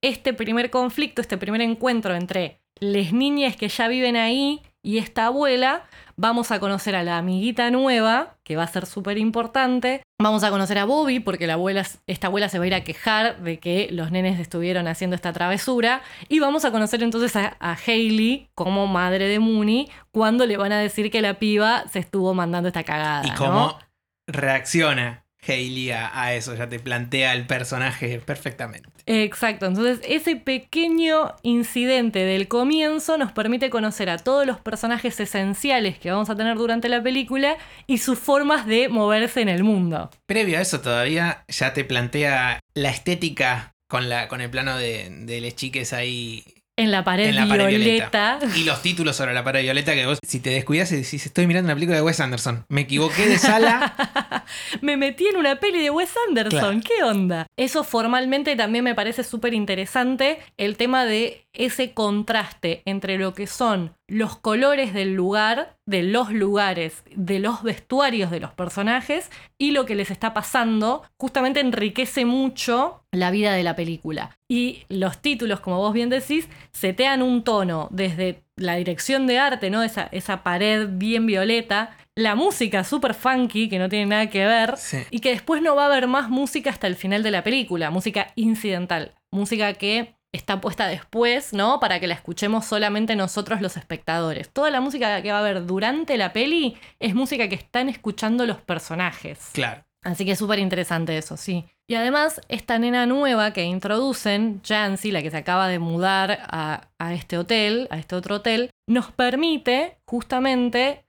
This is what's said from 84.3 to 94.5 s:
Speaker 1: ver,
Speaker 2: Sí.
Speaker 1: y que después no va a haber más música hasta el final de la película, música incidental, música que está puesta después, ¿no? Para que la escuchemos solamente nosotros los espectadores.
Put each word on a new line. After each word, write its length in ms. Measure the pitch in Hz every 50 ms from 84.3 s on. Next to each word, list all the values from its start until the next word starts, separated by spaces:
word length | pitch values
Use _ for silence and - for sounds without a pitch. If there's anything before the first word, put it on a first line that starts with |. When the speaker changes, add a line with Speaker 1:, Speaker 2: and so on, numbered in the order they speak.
| 214 196 196
Speaker 1:
ver, 320 | 202 226 233 226 226 226 -
Speaker 2:
Sí. 220 | - - - 135 120 -
Speaker 1:
y 100 | - 233
que 120 | 226 269
después 320 | 247 214 - - 320 302 311
no 120 | 330 285
va 80 | 285 285
a 40 | 285
haber 180 | 285 262 247 247
más 220 | 247 269 277 220
música 400 | 254 262 285 262 - 311 302 277
hasta 160 | - - -
el 100 | 196 180
final 280 | - - 190 196 208 220
de 80 | 214
la 120 | 208 185 175
película, 460 | 214 233 269 247 185 180 170 165 151
música 420 | 160 185 180 226 196 220 - - -
incidental, 800 | - 220 226 226 214 - 214 190 175 180 180 180 165 151 - - _ _ _
música 420 | - 196 202 196 240 214 214 208 196
que 400 | - - 202 214 233 233 233 _ _ _ _
está 300 | - 170 - - 202 190
puesta 260 | 196 214 170 - 220 190
después, 640 | 165 170 - _ - 226 240 240 240 269 269 - -
¿no? 260 | 202 196 220 262 285
Para 200 | - 208 185 175
que 60 | 175 175
la 60 | 170
escuchemos 520 | - - - 170 - - 208 214 220 220
solamente 500 | - - 208 214 208 202 214 220 220 226
nosotros 460 | 208 190 180 - 208 202 - 214 196
los 160 | 202 185 - 175
espectadores. 720 | - _ 165 156 - - 160 170 170 160 151 147 147 -